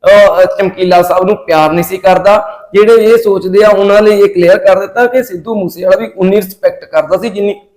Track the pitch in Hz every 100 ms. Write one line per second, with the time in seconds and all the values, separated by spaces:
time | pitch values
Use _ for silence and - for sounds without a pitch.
0 | 180 202 202 170 185 - 196 180 180 180
1 | 175 180 185 214 - 160 156 165 175 185
2 | 190 180 180 208 208 - - 196 214 226
3 | 220 226 226 196 185 190 208 196 202 202
4 | 214 208 202 180 175 302 285 285 - 233
5 | 247 254 254 180 165 220 180 - 185 190
6 | 226 - 185 202 185 - 180 175 - 160
7 | 151 185 226 196 202 202 _